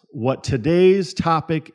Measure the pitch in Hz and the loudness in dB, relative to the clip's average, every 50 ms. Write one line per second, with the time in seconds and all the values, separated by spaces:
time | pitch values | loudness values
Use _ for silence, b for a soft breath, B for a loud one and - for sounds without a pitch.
0 | _ _ 403 131 110 131 131 - - - 143 127 107 147 170 175 185 185 190 196 | _ _ -12 -6 -4 -4 -4 -4 -4 -6 -4 -4 -2 0 2 4 6 4 4 4
1 | 185 - - - - 165 165 156 - - 165 156 151 - - | 0 -6 -6 -4 -2 0 0 -2 -2 -4 -6 -6 -6 -10 -12